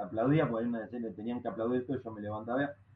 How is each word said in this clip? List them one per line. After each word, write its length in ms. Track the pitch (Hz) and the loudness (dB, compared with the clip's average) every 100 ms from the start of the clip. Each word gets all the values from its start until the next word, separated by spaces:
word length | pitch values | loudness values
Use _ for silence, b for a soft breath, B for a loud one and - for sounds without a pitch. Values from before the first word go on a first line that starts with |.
aplaudía, 460 | 101 107 127 156 135 | -4 2 6 6 6
porque 160 | 113 120 | 2 0
hay 40 | |
una 140 | 117 104 | -2 -4
escena 220 | 120 113 | -4 -6
que 40 | 95 | -4
tenían 260 | 110 120 | -4 -4
que 60 | 113 | -4
aplaudir 380 | 98 113 127 127 | -2 2 2 0
todo, 140 | 127 | -4
yo 100 | 113 | -4
me 100 | 107 | -6
levantaba, 480 | 104 107 113 123 143 - - | -6 -6 -2 0 0 -4 -18